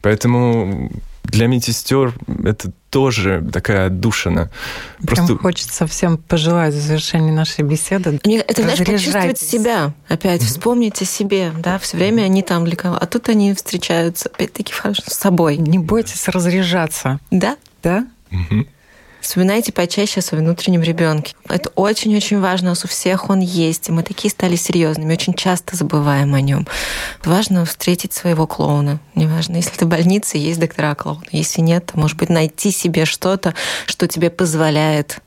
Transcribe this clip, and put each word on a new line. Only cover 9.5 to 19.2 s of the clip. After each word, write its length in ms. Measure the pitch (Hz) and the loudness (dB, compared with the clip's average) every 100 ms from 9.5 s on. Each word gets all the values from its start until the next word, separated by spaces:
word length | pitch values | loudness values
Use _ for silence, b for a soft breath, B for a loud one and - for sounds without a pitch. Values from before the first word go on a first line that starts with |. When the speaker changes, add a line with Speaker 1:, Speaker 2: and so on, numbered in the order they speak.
| 240 220 220 147 147 - | 0 0 0 -2 -6 -6
Speaker 3:
опять, 340 | 160 190 175 | -2 0 2
Speaker 1:
Мгм. 60 | 113 | 0
Speaker 3:
вспомните 560 | 131 226 247 220 - 185 | 0 0 2 0 -2 -6
себе, 460 | - 202 196 175 160 | -4 0 0 0 -2
да, 220 | 170 185 | -2 -2
всё 180 | - 170 | -4 0
время 240 | 185 226 | 2 2
они 220 | 196 190 | 4 2
там 220 | 190 170 170 | 2 0 0
для 100 | 170 | -2
кого-, 220 | 180 175 | -2 -2
а 40 | 175 | -2
тут 220 | 240 240 | -2 2
они 240 | 220 202 196 | 2 4 0
встречаются, 760 | - 185 - 170 165 170 - | -4 -6 -2 0 0 -2 -8
опять-таки, 420 | - 180 - 208 | -4 -6 -4 -8
в 40 | - | -4
хорошем, 280 | 208 202 - | -4 -4 -6
с 60 | - | -2
собой. 400 | 202 175 165 147 | 2 4 2 2
Speaker 2:
Не 220 | 156 185 | 2 2
бойтесь 480 | 160 220 226 - - | 2 0 0 -4 -2
разряжаться. 880 | 185 175 185 180 180 160 - 135 139 - | 0 0 2 2 0 -2 -4 -4 -4 0
Speaker 3:
Да. 260 | 190 190 285 _ _ | 0 2 -2 _ _
Speaker 2:
Да? 220 | 170 185 254 - _ | -2 0 -2 -10 _
Speaker 1:
Мгм. 380 | 92 87 107 - b b b b | -6 -2 -2 -2 b b b b
Speaker 3:
Вспоминайте 540 | b | b